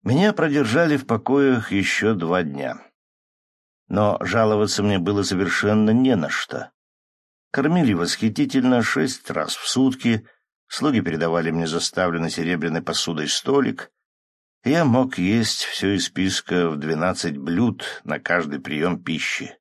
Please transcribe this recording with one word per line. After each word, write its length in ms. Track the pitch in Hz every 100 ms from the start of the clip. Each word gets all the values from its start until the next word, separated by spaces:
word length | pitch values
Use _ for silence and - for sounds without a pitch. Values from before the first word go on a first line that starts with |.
Меня 300 | - 139 208
продержали 640 | 202 156 143 120 131 170 143
в 100 | 131
покоях 640 | 113 117 139 139 123 113
ещё 420 | 98 90 - 107
два 300 | 104 82 92
дня. 420 | 80 69 67 - - _ _ _ _ _ _ _ _ _ _
Но 300 | 101 104 92
жаловаться 640 | 92 110 110 104 104 107
мне 160 | 104 98
было 240 | 87 101
совершенно 680 | 92 92 95 - 101 107 107
не 260 | 117 131 107
на 100 | 71
что. 440 | - - 65 - _ _ _ _ _ _ _ _
Кормили 440 | - 143 180 135
восхитительно 920 | 87 85 - 110 107 143 135 123 123
шесть 480 | 110 139 143 - -
раз 240 | - 76
в 100 | -
сутки, 600 | - 123 135 127 120 110 - _ _ _ _
слуги 320 | - 147 117
передавали 520 | 87 80 85 85 82
мне 160 | 82 82
заставленный 600 | 82 - - 90 82 82
серебряной 520 | 82 82 87 82 80
посудой 480 | - 82 - 78 73
столик, 640 | - - 139 117 - - _ _ _ _ _ _ _
и 60 | 120
я 120 | 165
мог 340 | 151 120 131 -
есть 460 | 90 117 113 -
всё 300 | - - 95
из 140 | 98 -
списка 600 | 87 95 95 - 90 85
в 80 |
двенадцать 640 | 73 78 78 90 - - 71
блюд 640 | 71 87 120 107 - -
на 160 | - 71
каждый 400 | - 87 78 71
приём 420 | - 76 87 87
пищи. 560 | - 78 - - 69 -